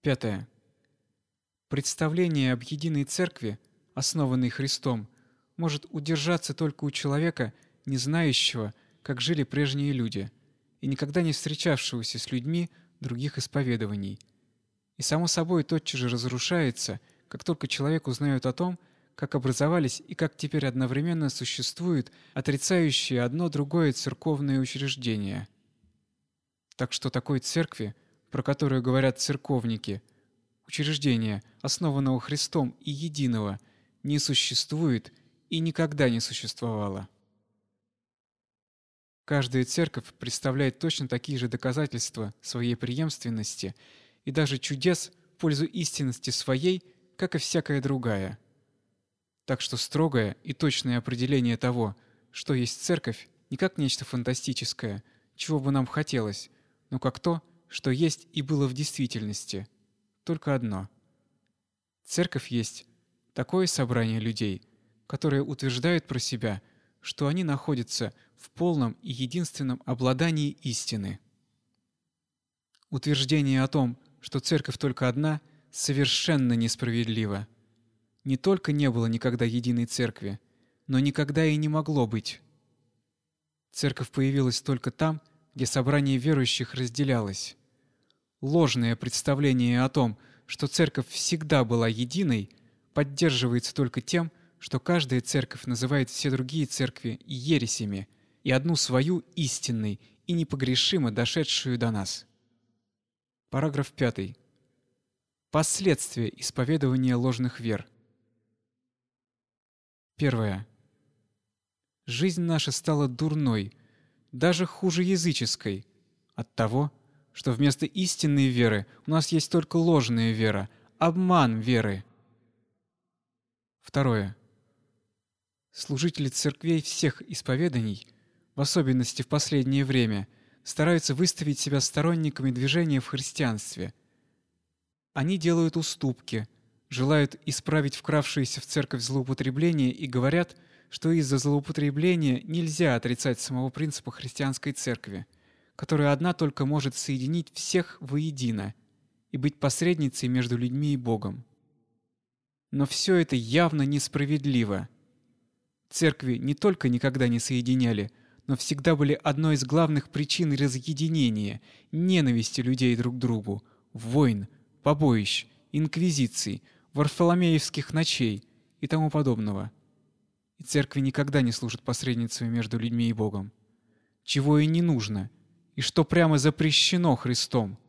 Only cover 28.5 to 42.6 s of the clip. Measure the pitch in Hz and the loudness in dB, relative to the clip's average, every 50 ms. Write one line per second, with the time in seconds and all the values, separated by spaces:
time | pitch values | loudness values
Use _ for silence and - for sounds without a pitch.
28.5 | 143 - - 143 135 131 120 127 127 131 135 131 127 - - - 143 135 _ - | 0 0 0 2 2 2 2 2 2 4 2 2 0 0 -4 -4 -4 -4 _ -2
29.5 | 143 127 113 120 113 107 - - 101 98 _ _ _ _ _ _ _ _ _ _ | -2 0 0 -2 -4 -4 -4 -6 -8 -8 _ _ _ _ _ _ _ _ _ _
30.5 | _ _ _ _ - - 151 143 156 143 139 147 123 113 113 110 104 101 - _ | _ _ _ _ -6 -4 -2 -2 -2 0 2 2 2 2 0 -2 -4 -4 -8 _
31.5 | _ _ - 143 - - 180 160 139 139 139 135 131 123 - - 147 147 - - | _ _ -6 -6 -4 -2 -2 -2 0 0 0 0 0 -2 -2 -4 -4 -4 -4 -2
32.5 | - 170 143 120 - _ - - 147 143 156 170 151 147 143 127 117 113 107 101 | 0 0 -2 -2 -4 _ -8 -8 -6 -6 -6 -6 -4 -2 0 0 0 0 -2 -2
33.5 | 98 107 _ _ _ _ _ _ _ _ _ 139 147 147 - - 143 - - - | -4 -6 _ _ _ _ _ _ _ _ _ -2 -2 -2 0 0 0 0 0 0
34.5 | 127 - - - - 151 165 156 123 113 - - _ _ _ _ _ _ _ _ | 0 -2 -4 -2 -2 0 2 2 2 0 -2 -6 _ _ _ _ _ _ _ _
35.5 | - 165 165 165 156 - 165 156 151 143 143 127 117 117 117 - 123 - - 110 | -4 -2 -2 -2 0 0 0 0 2 2 2 4 4 2 -2 -4 -6 -8 -8 -8
36.5 | - - - 117 113 107 104 101 95 98 101 101 _ _ _ _ _ _ _ _ | -8 -6 -4 -4 -2 -2 -2 -2 -4 -4 -8 -10 _ _ _ _ _ _ _ _
37.5 | _ _ _ _ _ _ _ _ _ _ _ _ _ _ _ _ _ _ _ _ | _ _ _ _ _ _ _ _ _ _ _ _ _ _ _ _ _ _ _ _
38.5 | _ _ _ _ _ _ _ _ _ _ _ _ _ _ _ - 147 143 135 123 | _ _ _ _ _ _ _ _ _ _ _ _ _ _ _ -2 0 0 0 0
39.5 | 127 131 127 - - - 170 156 _ - - - - _ - 123 - - - 139 | 0 0 0 0 0 0 0 0 _ -8 -12 -12 -18 _ -10 -8 -8 -4 -2 -2
40.5 | 127 135 143 131 127 - - 165 160 - 143 123 - 123 _ - 143 127 123 120 | 0 2 0 0 0 0 -4 -4 -2 -2 -4 -4 -4 -4 _ -4 -6 -4 -4 -4
41.5 | 113 120 - 131 123 139 151 135 - 117 - - _ - 110 104 - _ _ - | -4 -2 -4 -2 -2 -2 -2 -4 -4 -6 -6 -6 _ -6 -8 -8 -8 _ _ -10
42.5 | - 123 | -6 -4